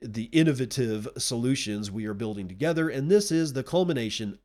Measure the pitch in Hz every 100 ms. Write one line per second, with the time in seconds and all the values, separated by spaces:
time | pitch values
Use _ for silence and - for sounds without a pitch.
0 | 120 110 113 160 160 131 123 - 117 107
1 | 107 - - 117 123 135 104 104 104 101
2 | 107 101 113 104 92 92 151 160 160 131
3 | 143 208 202 165 160 131 127 175 180 139
4 | 110 107 107 98